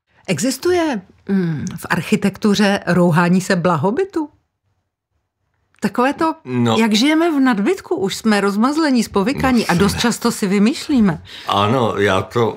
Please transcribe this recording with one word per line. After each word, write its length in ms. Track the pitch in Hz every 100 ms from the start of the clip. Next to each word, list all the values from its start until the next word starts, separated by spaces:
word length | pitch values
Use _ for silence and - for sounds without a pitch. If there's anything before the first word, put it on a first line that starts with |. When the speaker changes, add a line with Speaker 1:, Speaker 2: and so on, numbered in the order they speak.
| _ _ -
Speaker 1:
Existuje, 760 | 143 247 262 349 359 320 214 - _ -
mm, 360 | 190 170 147 113 -
v 100 | -
architektuře 880 | 180 - 208 202 196 214 202 202 196 -
rouhání 540 | 180 175 165 175 185
se 160 | 185 185
blahobytu? 720 | 170 160 190 285 381 330 294 _ _ _ _ _ _ _ _ _ _ _ _ _ _ -
Takové 320 | 202 - 262
to, 200 | 285 320 320
Speaker 2:
No. 320 | 127 123 226 226
Speaker 1:
jak 140 | 226
žijeme 360 | 208 285 320 339
v 100 | 285
nadbytku, 540 | 262 202 226 381 - 359
už 200 | 381 -
jsme 240 | 220 202
rozmazlení, 640 | 202 202 254 302 302 247
spovykaní 540 | - 202 202 - 262 240
Speaker 2:
No, 40 | -
Speaker 1:
a 60 |
dost 180 | 170 202
Speaker 2:
jsme. 80 | -
Speaker 1:
často 320 | 240 - 233
si 140 | - 196
vymýšlíme. 760 | 202 214 320 - 262 202 156 - - -
Speaker 2:
Ano, 460 | 101 104 131 110 98
já 240 | 101 95
to, 340 | - 120 113